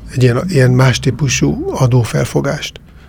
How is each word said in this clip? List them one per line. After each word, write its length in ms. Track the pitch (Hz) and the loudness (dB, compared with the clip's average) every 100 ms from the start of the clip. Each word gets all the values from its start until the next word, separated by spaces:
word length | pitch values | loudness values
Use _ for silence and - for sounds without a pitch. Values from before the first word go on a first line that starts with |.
| - 127 | -8 0
egy 80 | |
ilyen, 200 | 123 120 180 | 2 2 0
ilyen 240 | 135 127 | 2 4
más 280 | 127 131 113 | 4 2 2
típusú 680 | 135 107 135 - 160 240 392 | -2 -2 -2 0 -2 -2 -4
adófelfogást. 1080 | 302 127 123 110 139 131 147 139 151 - - - - | 0 2 2 0 -2 -2 -2 -2 -6 -8 -14 -20 -20